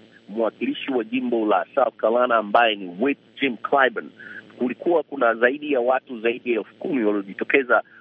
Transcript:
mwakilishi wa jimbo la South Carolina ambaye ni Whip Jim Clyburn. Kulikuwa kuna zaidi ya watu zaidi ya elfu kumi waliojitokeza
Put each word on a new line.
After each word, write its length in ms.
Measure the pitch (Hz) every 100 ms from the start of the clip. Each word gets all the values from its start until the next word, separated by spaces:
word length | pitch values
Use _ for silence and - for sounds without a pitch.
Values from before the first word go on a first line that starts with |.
| 113 - 113
mwakilishi 600 | 107 110 - 127 147 -
wa 120 | 127
jimbo 420 | 110 127 127 117 107
la 200 | 95 -
South 220 | - 117 -
Carolina 400 | 110 120 123 117
ambaye 380 | 104 113 117
ni 220 | 104 92 87
Whip 180 | 131 139 _ -
Jim 160 | 139 110
Clyburn. 540 | - 139 131 101 78 - - - - 113
Kulikuwa 440 | 123 120 - 170
kuna 320 | - 139 120
zaidi 380 | 113 120 143 147
ya 80 | 135
watu 400 | 120 131 - 120
zaidi 320 | 113 120 123
ya 60 | 113
elfu 160 | 98
kumi 300 | 104 - 139
waliojitokeza 800 | 107 104 98 95 - 143 123 110 - -